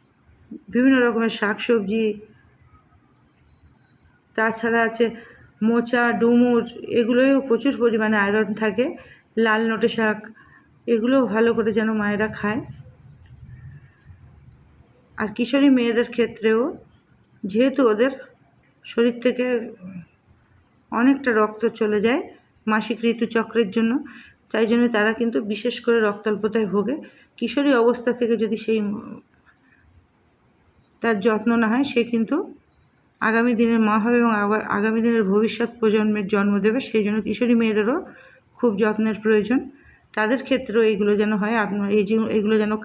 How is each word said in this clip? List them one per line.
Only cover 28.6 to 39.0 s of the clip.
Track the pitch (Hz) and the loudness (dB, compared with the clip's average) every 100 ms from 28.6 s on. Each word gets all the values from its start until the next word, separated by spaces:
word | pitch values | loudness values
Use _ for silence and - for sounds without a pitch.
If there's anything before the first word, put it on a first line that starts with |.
| - 220 202 208 - - - _ _ _ _ _ _ _ _ _ _ _ _ _ _ _ _ _ | -2 -2 -2 -6 -12 -18 -20 _ _ _ _ _ _ _ _ _ _ _ _ _ _ _ _ _
তার | 233 214 226 | -2 0 0
যত্ন | 214 220 233 | 0 0 0
না | 220 | 0
হয়, | 240 277 | 0 0
সে | 247 | -2
কিন্তু | 233 233 226 311 453 - _ _ _ _ _ _ | -2 -2 -2 -2 -4 -12 _ _ _ _ _ _
আগামী | 220 226 240 | -2 0 0
দিনের | 220 233 233 214 | 2 2 2 2
মা | 214 | 2
হবে | 220 240 | 2 2
এবং | 233 214 | 2 2
আগা-, | 202 214 - 202 | 0 -2 -2 -2
আগামী | 220 220 | 0 0
দিনের | 233 226 | 0 0
ভবিষ্যৎ | 190 208 220 214 233 - | 2 2 0 -2 -6 -2
প্রজন্মের | 220 214 214 214 208 | 0 2 0 -2 0
জন্ম | 208 202 202 208 | 0 2 2 2
দেবে। | 240 254 | 0 -2
সেই | 220 202 | -2 0
জন্য | 214 | -2
কিশোরী | 220 208 240 240 | -4 -2 2 2
মেয়েদেরও | 226 208 214 311 - - - - _ - | 2 0 0 -2 -6 -16 -20 -20 _ -4
খুব | 247 196 | -2 0
যত্নের | 214 214 | 0 0